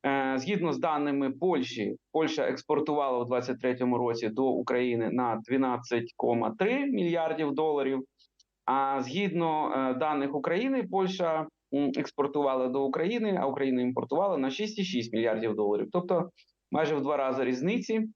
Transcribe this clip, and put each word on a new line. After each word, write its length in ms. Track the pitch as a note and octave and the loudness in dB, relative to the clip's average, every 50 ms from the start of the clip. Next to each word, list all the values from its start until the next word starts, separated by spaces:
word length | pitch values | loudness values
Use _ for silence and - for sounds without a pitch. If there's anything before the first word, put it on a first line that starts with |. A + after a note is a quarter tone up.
| - | 0
Е, 280 | C#3 C#3 C#3 C3+ C3+ C3+ | 0 0 2 0 0 0
згідно 360 | C3 B2+ E3+ G#3 - F3+ E3 C#3+ | -2 0 0 0 0 0 0 0
з 60 | B2+ | 0
даними 520 | - E3 D3+ D3 D3 C#3+ C#3 C#3 C#3 C3 | 0 0 0 0 0 0 0 0 0 -2
Польщі, 640 | - - F3 F#3 F3 C#3+ A#2+ A#2 - A#2 G#2 G2+ G#2 - _ _ | -2 0 0 2 2 2 0 -2 -4 -4 -2 -4 -4 -6 _ _
Польща 360 | - D#3+ D#3+ D3+ - D3+ C3+ | 0 0 2 2 2 0 0
експортувала 720 | - C3 C3 - - D#3 D3 D3+ D#3+ D3 D3 C#3 C3+ B2+ B2 | 0 0 -4 -2 -2 0 0 0 0 0 0 0 0 0 -2
в 80 | A#2+ | -2
двадцять 320 | A#2+ B2+ B2 A#2+ B2 B2 A2+ | 0 0 -2 0 -2 -6 -2
третьому 360 | - B2+ B2 B2+ B2+ B2 B2 | 0 -2 0 2 0 0 2
році 320 | A#2+ B2 A#2+ A#2 A2+ A2+ G#2+ | 2 2 0 0 0 -2 -2
до 160 | A2 B2+ C3+ | 0 0 0
України 640 | C3 B2+ C3 B2 - B2+ B2 B2+ B2 A#2+ A#2 A2+ A2 | 2 0 0 0 0 0 2 2 2 0 0 0 0
на 300 | A#2 B2 B2 A#2+ A2 A2 A2 | 0 0 0 0 -2 -4 -4
дванадцять 640 | - C3 C3+ C3+ B2+ B2 A#2+ B2 - A#2+ A#2+ A#2 - - | -2 0 0 2 0 0 -4 -2 -2 -2 -2 -2 -4 -4
кома 380 | - - A#2+ A#2 A#2 A2+ A2 A2 - | -2 0 0 2 2 0 -2 0 0
три 260 | F#3 G#3+ B3 C#4 C#4 | 0 0 2 0 0
мільярдів 640 | C#4+ B3 G#3 F3+ E3+ E3+ E3+ D#3+ D#3+ D#3 D#3 D#3 C#3+ | 0 0 0 0 0 0 0 0 0 0 0 -2 -2
доларів. 520 | C3+ C#3+ D#3 D#3 D3 C#3+ C3+ C3 C3+ C3+ C3 _ _ _ - _ _ _ - _ _ _ _ | 0 0 0 0 0 0 0 0 0 -2 -4 _ _ _ -20 _ _ _ -20 _ _ _ _
А 360 | - C3 C3+ C3+ C3+ C3+ C3+ | 0 0 2 2 0 0 -2
згідно, 720 | B2 B2+ C3+ F#3+ G3+ F#3+ D#3 F3 E3+ D#3+ D#3 D#3 D3+ - - | -2 -2 -2 -2 -2 0 0 0 0 0 0 0 0 0 0
е, 180 | C3+ C3+ C3 B2+ | 0 0 0 0
даних 420 | B2+ D#3 D3+ D3+ C#3 C#3 C#3 C#3+ | 0 0 0 0 0 -2 -2 -2
України, 480 | D3 C3 E3 E3 F#3+ B3 C4+ C4+ B3+ G#3 F3+ | -2 -2 0 0 0 0 0 0 -2 -2 0
Польща, 560 | F#3 G3 F#3+ F#3 F#3+ F#3 F3+ E3 D#3+ D#3 D#3 D#3 _ _ _ _ - | 0 0 0 0 0 0 0 0 0 0 -2 -6 _ _ _ _ 0
м, 180 | C#3+ C#3+ C3+ C3 | 0 0 0 0
експортувала 720 | C3 - - _ - C#3 C#3 C#3 D3+ C#3+ C3+ C3 C3 B2+ | -2 -4 -4 _ -2 -2 0 0 0 2 2 2 2 0
до 180 | B2+ B2 C#3 C#3 | 0 0 0 0
України, 540 | C3 C3 - D#3+ F#3+ A#3 A#3+ A3 G#3+ F#3+ - | 0 0 0 0 0 0 0 0 0 0 0
а 60 | - | 0
Україна 340 | C#3 - - C#3 C3+ C3 B2 | -2 0 0 0 2 2 2
імпортувала 560 | B2 B2 B2+ B2 B2 A#2+ C#3 D#3+ G3 G3+ F3+ | 2 0 0 -2 -2 0 0 2 2 2 2
на 120 | C#3+ C3 C3+ | 2 0 -2
шість 300 | C3 - G#3+ G#3+ G#3+ G3+ | -2 -2 -4 -4 -2 -2
і 40 | G3 | -2
шість 300 | F3+ - B2 A2+ A#2 - | 0 0 -2 -2 0 0
мільярдів 420 | A2+ A2+ A#2 A2 A2 A2+ A2+ G#2 | 2 2 2 2 2 0 0 0
доларів. 320 | G#2 G#2+ G2+ G#2 G#2 - - | 2 2 2 2 0 -2 0
Тобто 380 | - F3 F3+ - F#3 E3+ F3 F3+ _ - - _ _ _ _ _ | -2 -2 0 2 0 0 0 -2 _ -20 -20 _ _ _ _ _
майже 240 | B2+ C#3+ D#3 D3 D#3 | 0 0 2 2 0
в 60 | C#3+ | 0
два 160 | C3 C#3 D3+ | 0 0 0
рази 260 | C#3 C3+ C3 C3 C3+ C3 | 2 2 0 0 0 0
різниці. 580 | A#2+ B2+ B2 C#3+ F3+ A3 - - - A3 A3 A3 A3 - | 0 0 0 0 0 0 0 0 0 0 0 0 -2 -6